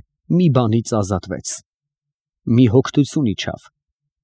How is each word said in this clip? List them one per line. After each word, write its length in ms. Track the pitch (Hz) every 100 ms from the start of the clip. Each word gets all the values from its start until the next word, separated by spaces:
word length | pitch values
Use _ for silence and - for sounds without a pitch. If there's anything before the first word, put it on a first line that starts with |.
| - _ -
մի 180 | 165 180
բանից 440 | 127 120 113 110
ազատվեց։ 600 | 110 92 95 - 80 - - - _ _ _ _ _ _ _ -
Մի 200 | 117 123
հոգնություն 640 | 120 - - 139 - 127
իջավ, 380 | 90 - - - _ _ _ _ _